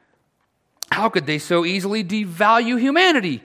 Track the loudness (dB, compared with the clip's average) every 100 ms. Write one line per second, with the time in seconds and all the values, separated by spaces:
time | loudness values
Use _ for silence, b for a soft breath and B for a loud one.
0 | _ _ _ _ _ _ _ _ -6 -2
1 | 0 -2 -2 -4 -2 0 0 -2 -4 -4
2 | -4 -4 -4 0 4 4 2 0 2 4
3 | 4 2 0 -4